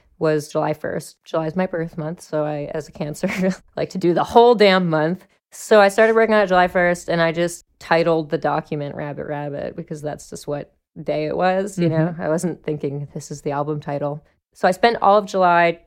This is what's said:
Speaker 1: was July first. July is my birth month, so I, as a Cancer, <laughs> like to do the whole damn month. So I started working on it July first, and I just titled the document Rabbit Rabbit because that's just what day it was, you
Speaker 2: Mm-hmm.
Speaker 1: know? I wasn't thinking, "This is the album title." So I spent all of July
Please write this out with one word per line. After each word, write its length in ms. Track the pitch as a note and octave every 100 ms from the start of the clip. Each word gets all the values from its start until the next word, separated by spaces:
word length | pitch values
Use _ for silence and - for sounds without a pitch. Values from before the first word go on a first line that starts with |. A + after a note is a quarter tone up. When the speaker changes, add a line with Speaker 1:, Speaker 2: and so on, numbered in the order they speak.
| _ -
Speaker 1:
was 300 | D#3+ D#3 D3+
July 240 | D#3 D#3
first. 440 | D3+ - A#2+ - _
July 220 | - D#3+ D#3+
is 100 | F3+
my 100 | F#3
birth 320 | E3 E3 -
month, 220 | D#3 E3+
so 240 | - D3+
I, 260 | D3+ D3 D3
as 140 | D#3 D3
a 40 |
Cancer, 360 | - D3+ D3+ F#3+ G3 F#3+ F#3
<laughs> 120 | _ -
like 140 | -
to 80 | F#3
do 160 | F3
the 80 | E3
whole 320 | - A#3 A#3+
damn 340 | A3 G3+ F#3+ F3
month. 380 | D#3 D#3 F#3 _ _ _
So 300 | - - A3
I 80 | G3
started 260 | G3+ A3
working 200 | A3+ A3
on 80 | G#3+
it 60 | G3
July 200 | F3+ F3+
first, 400 | F#3 F3 F3 -
and 120 | E3+
I 120 | E3
just 320 | E3 F3 - _ _
titled 500 | - E3 E3+ D#3+ D3+
the 80 | D#3
document 560 | D#3 D3 - D3+ C#3+
Rabbit 320 | - D3 C#3+ -
Rabbit 480 | D3 D3 C#3 C#3
because 260 | - E3 D3+
that's 300 | D3 - -
just 160 | - -
what 300 | C#3+ - _ _ E3+
day 240 | D3+ D3+ D3+
it 100 | -
was, 400 | F#3 F#3+ G3+ F#3
you 120 | E3+
Speaker 2:
Mm-hmm. 300 | D#3+ E3+ E3
Speaker 1:
know? 40 |
I 40 | -
wasn't 340 | E3 F3+ -
thinking, 460 | - D3+ C#3+ C#3+ C#3+
"This 180 | D#3 -
is 100 | D3
the 100 | D3+
album 280 | C#3+ D3 D3+
title." 440 | D3 C#3+ D3 D3+ _ _ _
So 160 | - F#3+
I 40 |
spent 260 | F#3 A#3+ A#3
all 180 | G3 G#3
of 80 | G3+
July 540 | F#3+ F3+ E3+ E3+ E3+